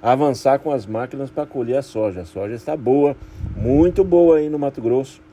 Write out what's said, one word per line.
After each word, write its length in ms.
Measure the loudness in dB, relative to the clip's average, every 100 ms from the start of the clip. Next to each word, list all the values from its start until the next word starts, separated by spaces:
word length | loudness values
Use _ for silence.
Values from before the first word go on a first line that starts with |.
avançar 560 | 2 2 2 0 0 0
com 120 | 0
as 160 | -6 -4
máquinas 440 | -8 -8 -8 -10
pra 160 | -8 -8
colher 300 | -6 -4 -4
a 60 |
soja. 400 | -4 -4 -4 -4
A 20 |
soja 300 | -12 -8 -8
está 220 | -8 -8 -6
boa, 400 | 0 2 2 -2 -14 -12 -12 -6
muito 460 | 0 4 4 2
boa 360 | 2 6 6 4
aí 100 | 2
no 100 | -2
Mato 220 | -4 -4
Grosso. 400 | -2 -2 -2 -12 -20